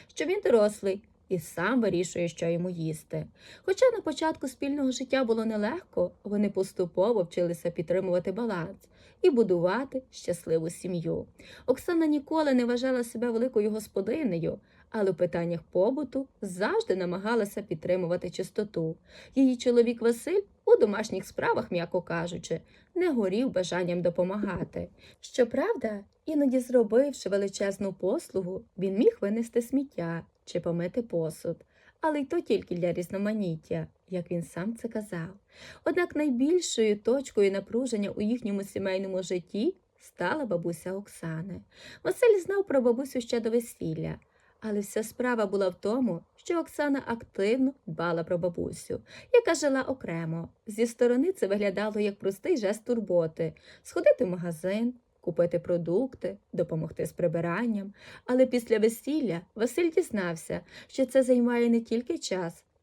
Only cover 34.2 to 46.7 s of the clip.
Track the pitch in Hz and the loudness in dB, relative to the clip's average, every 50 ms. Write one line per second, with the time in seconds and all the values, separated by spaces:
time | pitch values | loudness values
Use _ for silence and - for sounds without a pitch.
34.2 | 165 - 170 170 170 - - 226 190 220 233 226 - 226 - 220 214 - 185 170 | -4 -4 -4 -4 -4 -6 -8 -6 -4 -4 -6 -6 -8 -6 -6 -6 -8 -6 -8 -8
35.2 | 165 190 - - _ _ _ - - - - - _ - - - 349 254 - 294 | -8 -8 -12 -16 _ _ _ -20 -20 -20 -20 -6 _ -2 0 0 -2 -2 -2 -2
36.2 | 302 302 247 233 262 294 349 359 330 - - 240 220 214 208 208 - 226 240 277 | 0 0 2 2 2 2 2 2 0 0 0 2 2 2 2 0 2 0 0 0
37.2 | 262 - - 214 202 196 196 196 196 - - 233 269 247 240 202 202 190 - - | 0 -2 2 2 4 4 2 0 -6 -2 -2 -2 -2 0 -2 -2 -2 -4 -2 -2
38.2 | 208 208 240 240 247 202 202 196 196 196 - 202 196 190 185 190 196 190 190 185 | 0 0 0 -2 -2 -4 -4 -4 -4 -6 -6 -4 -2 0 -2 -2 -2 -2 -4 -4
39.2 | 190 - 190 180 - - - 202 233 349 381 - _ _ _ _ - - _ - | -2 -2 -4 -4 -4 -4 -4 0 0 0 -2 -4 _ _ _ _ -20 -20 _ -4
40.2 | 175 180 - 320 285 208 175 170 165 175 170 - - 180 190 196 202 - - - | -4 -2 -2 -2 -2 -2 -2 -2 -2 -4 -6 -6 -6 -8 -8 -8 -10 -12 -16 -10
41.2 | - 165 160 160 170 202 175 - - _ _ - - - - - - 453 - - | -8 -8 -6 -6 -8 -10 -12 -14 -14 _ _ -20 -20 -20 -20 -6 -4 -4 2 4
42.2 | 494 466 415 381 330 - 392 403 381 - - 269 226 247 233 240 285 269 - 262 | 6 6 6 6 2 0 0 0 0 2 2 4 4 4 2 2 -2 -4 -4 -6
43.2 | 240 - 247 233 220 226 220 240 233 - - - 175 165 160 160 160 160 160 - | -4 -2 -2 -2 0 2 0 0 0 -2 -10 -8 -6 -6 -4 -4 -6 -6 -8 -10
44.2 | - _ _ _ _ _ _ _ - 220 208 208 202 - - 214 220 - - - | -14 _ _ _ _ _ _ _ -8 -4 -4 -4 -4 -2 -4 -4 -4 -4 -6 -4
45.2 | 247 247 247 226 208 196 208 196 202 185 180 - - 196 220 269 262 214 170 165 | -2 0 0 0 0 0 0 0 0 0 -2 -2 -2 -2 0 2 0 0 -2 -4
46.2 | - _ _ _ - - 349 330 320 - | -8 _ _ _ -6 -2 -2 -2 -2 -4